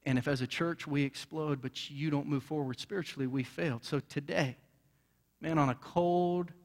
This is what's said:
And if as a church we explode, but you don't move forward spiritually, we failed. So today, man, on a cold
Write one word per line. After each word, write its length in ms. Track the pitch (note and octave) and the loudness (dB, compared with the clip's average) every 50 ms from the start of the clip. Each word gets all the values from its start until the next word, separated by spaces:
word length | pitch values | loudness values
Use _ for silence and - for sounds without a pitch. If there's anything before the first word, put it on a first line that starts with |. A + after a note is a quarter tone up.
| - | 0
And 120 | C#3 C3 B2+ | 2 2 2
if 100 | A#2+ D3 | 4 2
as 120 | C#3+ B2 | 2 2
a 60 | B2+ | 0
church 400 | A#2+ - - E3+ E3+ E3+ - - | -2 -2 0 0 0 -2 -4 -4
we 160 | - C#3+ C#3+ | -2 2 2
explode, 580 | C#3+ C3+ - - - - - D#3 D#3 D3+ C#3+ C3+ | 2 0 -2 -6 -12 -8 -6 -4 -2 0 -2 -2
but 300 | B2 C3 - - - - | -2 -6 -8 -8 -10 -8
you 200 | C#3+ C#3 D3+ D#3+ | -6 -2 0 2
don't 180 | D3 C#3+ C#3+ D3 | 2 2 2 2
move 160 | D3 C3+ C3 | 0 -2 -2
forward 340 | - D#3 D3+ C#3+ C3 A#2+ - | -2 -2 -2 -2 -2 -4 -6
spiritually, 480 | - - G#3 F#3+ D#3+ - - D3 C3+ | -6 -6 -4 -4 -4 -4 -4 -2 -2
we 160 | B2+ B2+ C#3 | 0 0 -2
failed. 420 | B2+ - - - F3 D#3 A#2+ A#2 - | -2 -2 -2 -2 0 0 0 -2 -4
So 160 | - D#3 C#3 | -2 -2 -2
today, 560 | C3+ - - D3 C#3+ D3 - F3+ D#3 B2+ A#2+ - - _ _ _ _ _ _ _ _ _ _ _ _ _ _ - | -2 -2 -6 -6 -4 -2 0 2 2 0 -2 -6 -14 _ _ _ _ _ _ _ _ _ _ _ _ _ _ -6
man, 180 | - D#3+ D#3+ D#3 | -2 2 4 4
on 100 | C#3+ C3 | 4 4
a 60 | B2 | 2
cold 760 | - - - - F3 F3 F3 F3 F3+ F3 F3 F3 F3+ F3 F3 - - - | 0 -4 -2 2 2 4 4 4 4 4 4 2 0 -2 -4 -8 -16 -20